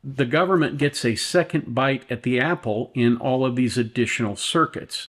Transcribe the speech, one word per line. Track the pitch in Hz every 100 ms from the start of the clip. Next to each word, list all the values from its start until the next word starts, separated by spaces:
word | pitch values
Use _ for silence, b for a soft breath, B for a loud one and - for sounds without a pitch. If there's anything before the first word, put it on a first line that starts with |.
the | 139 135 127
government | 151 185 185 147 143
gets | 143 - 123
a | 113
second | - 180 165 160 -
bite | 120 135 135 -
at | 113
the | 123 123
apple | 143 175 117 107 123
in | - 120 120
all | 131 131 131
of | 123
these | 127 127
additional | 113 123 113 - 110 101
circuits. | - 165 160 - - - -